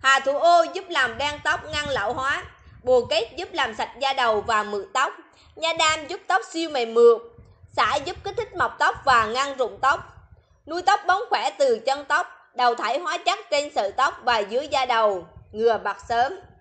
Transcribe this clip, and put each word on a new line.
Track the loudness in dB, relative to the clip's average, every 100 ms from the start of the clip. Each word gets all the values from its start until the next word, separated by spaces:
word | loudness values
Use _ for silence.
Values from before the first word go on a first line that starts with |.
Hà | 4 2
thủ | 2 2
ô | 6 6 4
giúp | -2 -4
làm | -2 -2 -2
đen | -4 -2
tóc, | -4 -4 -4
ngăn | -6 -4
lão | -2 -2
hóa. | -2 -4 -4 -8 -20 -20 -10
Bồ | 2 2
kết | 4 -2 -2 -8
giúp | -8
làm | -4 -4
sạch | -4 -8 -2
da | -2
đầu | 0 2 0
và | 0 -2
mượt | 0 -6 -4
tóc. | -2 -2 -4 -20 _ _ -6
Nha | -4
đam | 0 0 0 -4
giúp | -12 -2
tóc | -2 -2
siêu | -6 -4
mềm | -4 -2
mượt. | 6 6 6 -2 -20 -20 _ -10 -2
Sả | 0 0
giúp | -4 -10
kích | -8 -8
thích | -8 -4
mọc | -4 0
tóc | -2 0
và | 2 2 2
ngăn | -2 -4 -2
rụng | -4 0
tóc. | 0 0 -4 -20 -20 -20 _ _ -10
Nuôi | -2
tóc | 2 2 2
bóng | 0 0
khỏe | -2 -2 0
từ | 2 2 0
chân | -4
tóc, | 0 -2 -2 -10 _
đầu | 0 2
thải | 2 -2 -4
hóa | -4 -2
chất | -2 -2 -2
trên | -4 -2
sợi | -4 -4
tóc | 0 -2 0
và | -2 0
dưới | 0 -4 -2
da | -2
đầu, | 0 2 2 0 -8 -20 -16
ngừa | 0 0 2
bạc | -2 -8 -4
sớm. | 0 0 -2 -18 -20